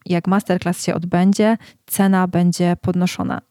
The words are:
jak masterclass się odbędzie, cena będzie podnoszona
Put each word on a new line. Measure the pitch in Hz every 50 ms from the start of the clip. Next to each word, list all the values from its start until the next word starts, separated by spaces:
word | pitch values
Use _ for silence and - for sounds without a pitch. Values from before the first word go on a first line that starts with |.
| -
jak | - 180 170 - 185
masterclass | 190 202 - - 180 180 - 175 180 - -
się | - 185
odbędzie, | 165 165 175 - 175 180 190 196 - 214 214 226 220 - - - _ _
cena | - - - 196 196 190 185 185 180
będzie | 180 175 175 175 170 - 175 175 175 -
podnoszona | - - 180 180 180 180 - - 185 - - - - _